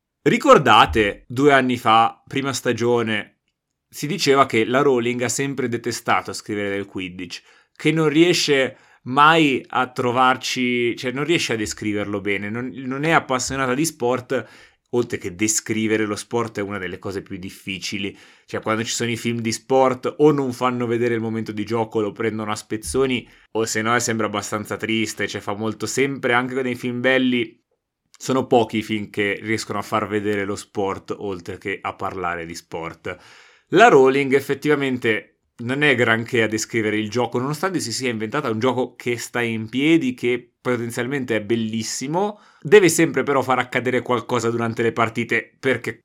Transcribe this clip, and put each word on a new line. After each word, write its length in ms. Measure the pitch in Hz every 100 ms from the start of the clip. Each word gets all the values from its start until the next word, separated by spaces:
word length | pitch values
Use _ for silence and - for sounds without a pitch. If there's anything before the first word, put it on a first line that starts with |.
| _ _
Ricordate, 1040 | - 220 285 226 127 107 - 117 101 - -
due 260 | 123 143
anni 240 | 139 127 120
fa, 440 | 110 113 113 - -
prima 260 | 139 139
stagione, 840 | 127 127 110 120 120 113 104 - _ _ _ _ _ _
si 180 | - 147
diceva 380 | 175 147 139
che 220 | 135 117 107
la 160 | 127
Rowling 400 | 143 123 117 123
ha 80 | 120
sempre 360 | - 139 135 127
detestato 680 | 113 117 110 - 98 101
scrivere 340 | 95 - 104 101
del 160 | 98
Quidditch, 580 | 98 101 92 90 92 - - _ _
che 160 | - 156
non 200 | 160 156
riesce 680 | 147 170 175 - 139 127 - _ _
mai 600 | 123 135 151 165 151 123 -
a 220 | 127 127
trovarci, 1080 | - 123 123 127 123 - 131 123 123 120
cioè 160 | 113 127
non 140 | 127
riesce 300 | 147 170 -
a 20 | 117
descriverlo 640 | 104 - 107 104 101 104
bene, 300 | 98 98 104
non, 200 | 117 127 117
non 200 | 131 135
è 80 | 151
appassionata 600 | 156 127 127 123 135 131
di 140 | 127 160
sport, 600 | - 120 123 120 127 - - - _ _
oltre 260 | 123 123 101
che 180 | 101 87
descrivere 680 | 107 - - 107 110 110
lo 120 | 107 104
sport 420 | - 120 113 107
è 40 |
una 140 | 101 101
delle 220 | 90 92
cose 240 | 104 95
più 140 | 80 98
difficili. 800 | 92 - - 95 - 101 95 - - -
Cioè, 160 | - 104
quando 220 | 110 110
ci 80 | 113
sono 180 | - 117
i 80 | 117
film 220 | 120 117
di 140 | 113
sport, 640 | 110 - 131 131 123 123 -
o 140 | 151
non 200 | 143 135
fanno 320 | 120 123 123 120
vedere 280 | 117 120
il 60 | 117
momento 320 | 113 110 110
di 120 | 104
gioco, 360 | 101 117 113 113
lo 100 | 104
prendono 400 | 98 113 107 107
a 60 | 107
spezzoni, 680 | - 107 - 131 135 123 - - _
o 120 | 107 113
se 160 | 110
no, 120 | 110
eh, 60 | 120
sembra 260 | 117 113 107
abbastanza 500 | 104 101 107 101 101
triste. 520 | 110 113 107 - 101
Cioè, 120 | 104
fa 140 | 107
molto 320 | 101 110 107 107
sempre, 460 | - 139 135 127
anche 280 | 120 127 127
nei 140 | 123
film 260 | 120 127 123
belli, 640 | 127 131 127 123 113 - _ _ _ _ _
sono 380 | - - 131 -
pochi 300 | 127 113 110
i 40 |
film 280 | 104 107 101
che 280 | - 101 98
riescono 380 | 107 110 - 104
a 40 |
far 260 | 98 110 101
vedere 360 | 104 101 101
lo 120 | 98 101
sport, 580 | - - 98 92 - -
oltre 400 | 101 92 87 92
che 220 | 98 98
a 140 | 98
parlare 500 | - 95 92 87 85
di 120 | 82 82
sport. 600 | - 87 82 - 98 90 - - - _ _
La 180 | 160 233
Rowling 460 | 151 131 135 135
effettivamente 920 | 135 131 139 143 143 139 123 120 107 - _ _ -
non 220 | 117 135
è 120 | 151
granché 480 | 120 120 113 117 120
a 60 | 107
descrivere 500 | 110 - 117 107 107
il 120 | 107
gioco, 280 | 120 120 123
nonostante 400 | 131 151 190 165
si 140 | 117
sia 180 | 113 131
inventata 400 | 110 110 139 135
un 80 | 110
gioco 380 | 127 123 123 -
che 220 | 123 117
sta 220 | - 123
in 280 | 117 113 110
piedi, 460 | 123 147 165 131
che 400 | 127 123 120 - _
potenzialmente 760 | 127 123 117 117 120 143 123 107
è 60 |
bellissimo. 960 | 104 113 110 113 107 - 131 170 208 214 - _
Deve 260 | 151 202 180
sempre 340 | - 160 131
però 200 | 127 135
far 160 | 127 123
accadere 420 | 123 127 120 123
qualcosa 500 | 120 123 - 123 113
durante 320 | 117 117 110
le 100 | 117
partite 640 | 113 113 120 117 117 - _
perché 460 | 135 120 117 -